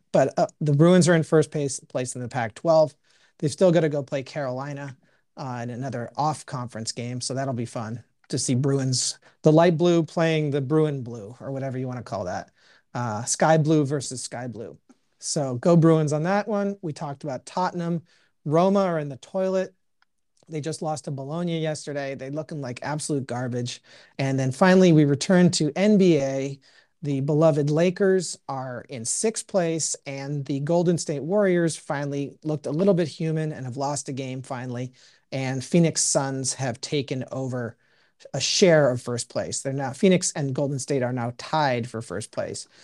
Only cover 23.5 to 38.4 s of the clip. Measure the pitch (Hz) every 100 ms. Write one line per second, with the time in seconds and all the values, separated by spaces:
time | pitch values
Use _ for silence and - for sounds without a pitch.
23.5 | 123 123 - _ - _ - 139 135 131
24.5 | - 185 185 185 156 143 139 - 180 180
25.5 | - 151 175 214 208 185 151 135 135 139
26.5 | 139 _ _ _ _ 147 135 139 151 160
27.5 | 151 147 151 180 180 196 190 170 - -
28.5 | 135 131 120 - 127 113 - 220 - -
29.5 | 196 165 165 - - - 139 139 147 131
30.5 | 139 143 170 175 165 - 143 147 208 196
31.5 | 175 165 - - 143 143 143 139 - 156
32.5 | 151 127 151 202 175 151 - 160 156 156
33.5 | 120 127 127 139 143 - 135 131 131 123
34.5 | 127 127 123 127 _ _ _ - 135 131
35.5 | 135 123 175 165 - - 143 135 135 127
36.5 | - 135 - - 151 131 135 - 135 131
37.5 | 123 117 - _ _ _ _ - -